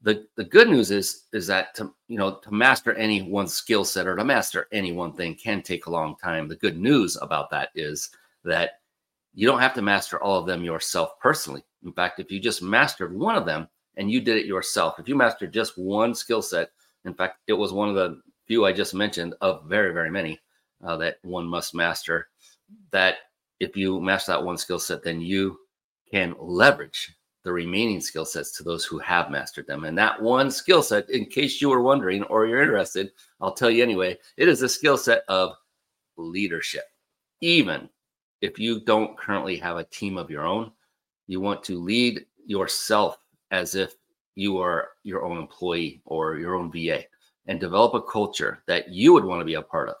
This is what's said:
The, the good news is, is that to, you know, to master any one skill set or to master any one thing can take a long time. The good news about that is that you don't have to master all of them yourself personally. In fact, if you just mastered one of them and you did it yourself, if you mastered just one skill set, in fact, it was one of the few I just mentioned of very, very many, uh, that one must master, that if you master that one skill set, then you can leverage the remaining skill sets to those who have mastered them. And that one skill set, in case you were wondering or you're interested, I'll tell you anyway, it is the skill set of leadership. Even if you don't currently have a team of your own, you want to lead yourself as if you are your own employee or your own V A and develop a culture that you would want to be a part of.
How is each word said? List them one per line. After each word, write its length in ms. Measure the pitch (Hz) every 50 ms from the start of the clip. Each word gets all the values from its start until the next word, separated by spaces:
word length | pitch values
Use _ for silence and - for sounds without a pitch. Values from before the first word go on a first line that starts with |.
| _
The, 240 | 107 107 104 - _ _
the 80 | - 104
good 260 | - - 208 233 240
news 220 | 175 131 110 87
is, 320 | 98 101 95 - - - _ _ -
is 140 | 110 90 85
that 260 | 98 92 92 - -
to, 160 | - 107 95 _ _ _ _
you 120 | 117 107
know, 160 | 98 98 95
to 160 | - - -
master 420 | 104 104 120 131 131 - - 120 -
any 300 | - 110 107 107 98 95
one 240 | 85 98 101 98 87
skill 360 | - - - - 113 104 95
set 220 | - - 98 90
or 100 | 90 92
to 80 | 90 110
master 440 | 135 139 - - - - 87 - _
any 200 | - 107 98 90
one 220 | 85 87 87 82 73
thing 200 | - 90 85 80
can 300 | - - 113 104 95 85
take 240 | - 92 85 - -
a 40 |
long 240 | 85 85 80 78 71
time. 320 | _ - 90 85 80 80 76
The 80 | 82 -
good 200 | - 101 82 82
news 400 | 92 120 147 135 104 87 - - 73
about 260 | - - 73 73 -
that 180 | - 71 69 - _
is 380 | - 78 76 76 73 - - _ _ _ _ _ _ _
that 380 | 87 85 82 85 - - _ _ _ _ _ _ _ _ _ _ _ _
you 140 | - 101 120
don't 120 | 135 120
have 140 | 127 131 -
to 60 | 123
master 400 | 101 101 101 98 - - - -
all 160 | - 101 98 92
of 80 | 82
them 180 | 87 90 87 87
yourself 560 | 85 82 80 - - - 87 82 80 - _
personally. 440 | - 123 151 147 - - 69 - - _ _ _ _
In 80 | 85
fact, 280 | - - 90 90 - -
if 120 | 95 -
you 80 | 95 98
just 220 | 95 117 92 -
mastered 560 | 90 92 104 120 139 147 - - 95 85 90 98
one 180 | 143 208 226
of 120 | 196 - 85
them 200 | 78 78 80 - _ _ _ _ _ -
and 120 | 101 101
you 120 | 110 127
did 160 | 113 120 113 107
it 80 | -
yourself, 520 | 92 98 92 90 - - 104 87 80 - -
if 100 | 82 -
you 60 | 139
mastered 380 | 143 127 113 110 - - 87 -
just 240 | 110 110 107 - -
one 380 | 92 95 101 107 110 117 117
skill 260 | - - - 117 110
set, 300 | 98 - - 87 80 - _ _ _ _ _ _ _
in 100 | 92 85
fact, 260 | _ 92 90 - _ _ -
it 60 | 107
was 200 | 92 104 95 92
one 160 | 98 104 104
of 60 | 101
the 260 | 95 92 90 80 - _ _ _ _ _ _
few 180 | 113 113 104
I 60 | 98
just 240 | 92 95 98 - -
mentioned 400 | 92 104 104 - - 85 87 85 -
of 240 | 101 95 92 87 78
very, 280 | 78 90 104 104 92 85
very 160 | 87 82 80
many, 300 | 87 98 90 78 78 - _ _ _ _ _ _ _ _ -
uh, 120 | 90 85 80
that 200 | 82 85 - _ _
one 220 | 92 90 90 85
must 300 | 85 85 85 82 - -
master, 540 | 85 85 85 82 - - - 82 82 - _ _ _ _ - _ _ _ _ - - _ _
that 260 | - 95 92 92 92 - - _ _ _ _ _ _ _
if 160 | - 90 -
you 240 | 101 95 95 92 92
master 320 | 85 92 98 95 - -
that 120 | 90 76 80
one 140 | 90 87 82
skill 220 | - - 90 85
set, 240 | - - 90 78 -
then 160 | 85 82 82
you 380 | 85 87 98 98 98 98 90 - _ _ _ _ _ _ _ _ _ _
can 240 | - 98 92 87 85 -
leverage 720 | - 85 90 90 110 139 - - - - - - - - - _ _ _ _ _ _
the 80 | 92
remaining 480 | 90 87 85 87 87 98 113 117 104 90
skill 240 | - - - 80 -
sets 320 | - - 85 76 - -
to 80 | - -
those 220 | 85 85 80 -
who 140 | - 85 78
have 320 | - - 90 87 85 -
mastered 360 | 71 71 67 - - - 73 -
them. 160 | 71 73 76
And 140 | 78 80 90
that 240 | 107 110 - -
one 300 | 107 113 123 127 135 139
skill 320 | 131 - - - 185 165 143
set, 260 | - 110 104 95 -
in 160 | - 127 104
case 340 | - - 135 139 135 131 -
you 100 | 143 143
were 120 | 135 127
wondering 420 | 123 127 139 143 - 92 95 101 101
or 220 | - - 110 110
you're 160 | 113 117 131
interested, 500 | 143 - - 120 113 - - 92 98 98 _ _ - _ _ _
I'll 100 | - 95
tell 200 | - - 127 117
you 100 | 117 117
anyway, 360 | 123 120 107 92 92 92 90 - _ - _ -
it 100 | 143 175
is 120 | 156 120
the 100 | 127 123
skill 260 | - - - 151 139
set 280 | 123 - 131 120 110 - -
of 260 | 98 95 92 90 - _ _ _ _ _ _ _ _ _ _ _ _ -
leadership. 640 | 82 82 85 95 104 95 85 80 - - - - - - _ _ _ _ _ _ _ _ _ _
Even 480 | - 170 170 170 131 95 80 - - - _ _ _ _ _ _ _ _ _ _
if 160 | - 92 - -
you 220 | 107 113 117 107
don't 380 | - - 110 110 110 - - -
currently 400 | - - 101 98 - 92 92 80
have 200 | 85 87 85 85
a 60 | 82
team 320 | _ - - - 101 95 92
of 120 | 82 76
your 160 | 78 71 73
own, 260 | 82 95 110 113 110 _ _ _ _ _ _ _ _ _ _ _ -
you 140 | 92 92
want 220 | 92 101 101 95 -
to 180 | - 95 87
lead 440 | 85 90 107 120 123 120 113 - - _ _ _ _
yourself 720 | - 101 98 95 87 - - - - 107 104 104 87 - - _ _ _ _ _ _
as 240 | 95 92 90 82 -
if 200 | 95 92 82 - _ _ _ _ _ _ _ _
you 240 | 95 98 101 98 92
are 300 | 90 90 87 76 - - - _ _
your 220 | 104 90 92 82
own 120 | 87 85 85
employee 640 | 80 - - - - 90 85 85 85 76 69 - _
or 320 | - 76 80 80 78 78 76
your 180 | 82 85 92
own 160 | 92 90 85
V 200 | 78 85 80 82
A 160 | 80 - - - _ _ _ _ _ _ _ -
and 120 | 95 80
develop 360 | 95 87 87 98 113 117 -
a 60 | 120
culture 600 | - - - 110 104 98 - - - 55 - - _ -
that 220 | 87 87 - -
you 240 | 90 90 107 151 175
would 120 | 151 104
want 160 | 95 90 85
to 40 | 85
be 100 | 80 80
a 60 | 76
part 280 | 78 _ - 82 69 53
of. 60 | 50 -